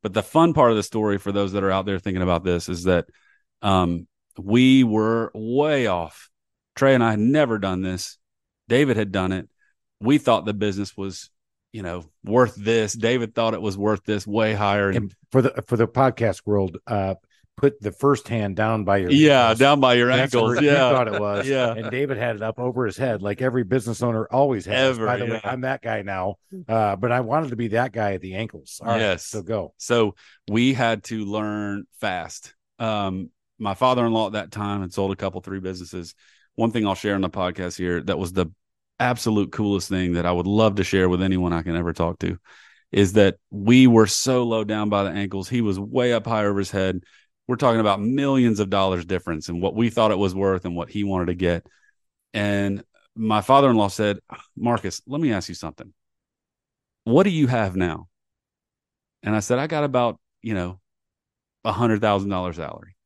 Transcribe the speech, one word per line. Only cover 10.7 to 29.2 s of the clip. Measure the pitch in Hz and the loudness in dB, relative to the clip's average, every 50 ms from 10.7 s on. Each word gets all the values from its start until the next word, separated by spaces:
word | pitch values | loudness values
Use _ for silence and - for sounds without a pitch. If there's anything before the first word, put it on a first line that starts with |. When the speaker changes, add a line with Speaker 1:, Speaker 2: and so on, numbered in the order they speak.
| 95 98 101 95 - | -2 -4 -6 -8 -8
Speaker 1:
was, | - 98 98 92 - - _ _ _ _ _ _ _ _ _ | -10 -10 -10 -10 -12 -18 _ _ _ _ _ _ _ _ _
you | - 107 95 | -14 -12 -10
know, | 85 87 90 82 - _ _ - | -8 -10 -10 -12 -16 _ _ -8
worth | 101 107 123 127 110 - | 0 4 4 4 4 2
this. | - 101 110 113 113 107 104 - | -4 -2 0 2 2 2 0 -4
David | 117 110 113 123 127 117 107 _ | -2 0 0 0 0 -2 -4 _
thought | 117 117 113 113 | -2 0 0 0
it | 90 | -2
was | 92 107 95 | -4 -4 -4
worth | 98 101 107 107 98 _ | -2 0 0 0 0 _
this, | - 107 101 - | -4 -4 -4 -4
way | 104 101 113 110 107 107 | -4 0 0 0 2 0
higher. | 101 104 101 101 104 101 98 | 0 0 0 2 2 2 0
And | 95 | 0
Speaker 2:
And | 120 104 95 - _ _ _ | -2 -4 -6 -12 _ _ _
for | - 135 | 2 2
the, | 120 131 - - - | 2 2 -2 -4 -6
for | - 123 | -4 0
the | 107 117 | 0 0
podcast | - - 127 135 131 117 - 117 110 92 - _ | 0 2 2 2 2 2 0 -2 -2 -2 -4 _
world, | 104 104 101 98 92 80 90 _ | -2 0 0 0 -2 -6 -10 _
uh, | - 117 101 95 95 95 - _ _ _ _ _ _ _ | -4 -4 -2 -2 -4 -4 -8 _ _ _ _ _ _ _
put | - - 139 139 - | 0 0 0 0 0
the | 104 104 | -10 -10
first | 98 - - 143 139 - - | -8 0 0 0 0 0 -2
hand | - 120 113 104 101 92 | -6 -4 -4 -4 -4 -2
down | 92 107 110 113 107 101 | -2 -2 0 0 -2 0
by | 92 98 | 0 0
your | 101 92 87 | 2 2 4
Speaker 1:
Yeah, | 143 147 156 151 143 131 120 113 | 4 6 6 8 8 6 6 4
Speaker 2:
ankles. | 113 113 | 4 6
Speaker 1:
down | 131 139 147 143 | 6 6 6 6
by | 135 127 120 | 6 4 6
your | 120 120 | 4 4
Speaker 2:
That's | 120 127 127 131 135 127 | 4 2 2 0 2 2
Speaker 1:
ankles. | 120 113 113 123 | 2 2 2 2
Speaker 2:
where | - | 2
he | 147 | 4
Speaker 1:
Yeah. | 143 143 139 131 123 | 4 4 4 4 4
Speaker 2:
thought | 123 131 123 | 4 2 2
it | 113 - - | 0 -2 -2
was. | 104 - 202 - 156 | -2 -2 -2 -2 -2
Speaker 1:
Yeah. | 135 139 131 123 117 113 | -2 0 0 0 0 -2
Speaker 2:
And | 110 110 - | -4 -6 -6
David | 120 127 143 135 135 | -4 -4 -4 -4 -2
had | 104 120 120 113 | -4 -4 -4 -4
it | 104 | -4
up | 107 110 113 | -6 -8 -6
over | - 123 127 117 127 127 | -4 -6 -4 -2 -2 -4
his | 107 92 | -4 -2
head | - 131 127 110 101 | -4 -4 -2 -2 -2
like | 95 104 104 - | -4 -6 -4 -2
every | 131 131 117 127 120 | -2 -2 0 -2 -2
business | 92 127 131 101 120 113 - | 0 -2 -2 -2 -2 -6 -2
owner | 123 120 113 110 110 - | -2 -2 -2 -2 -4 -2
always | - 131 143 143 131 101 85 | 0 2 2 2 0 -4 -4
has. | 90 107 127 135 131 127 | -4 0 2 2 2 0
Speaker 1:
Ever, | 113 110 | 0 -2
Speaker 2:
By | 117 123 | -2 -2
the | 110 120 | -2 -2
way, | 113 113 110 - | -4 -4 -4 -6
Speaker 1:
yeah. | 120 | -6
Speaker 2:
I'm | 127 127 | -6 -6
that | 127 127 135 - - | -4 -6 -6 -6 -6
guy | 117 113 107 | -6 -6 -6
now. | 98 101 98 92 92 98 - _ _ _ 190 185 170 | -6 -6 -6 -4 -4 -6 -6 _ _ _ -20 -18 -6
Uh, | - 110 113 107 104 98 | -2 0 0 2 0 0
but | 92 98 - | -2 -2 -2
I | 120 123 | 0 -2
wanted | 123 110 127 156 160 135 | -2 -2 -2 -2 -2 -4
to | 117 | -6
be | 110 120 110 | -6 -4 -2
that | 101 117 123 131 | 0 0 -2 -2
guy | 101 117 107 101 98 | -2 -4 -2 -2 -4
at | 90 | -4
the | - 95 92 | -8 -10 -8
ankles. | 95 113 107 - 85 67 - - - | -8 -8 -8 -10 -18 -20 -20 -20 -12
All | - 117 | -4 -4
right, | 117 113 | -2 0
Speaker 1:
Yes. | 110 101 92 85 | 0 0 -2 -4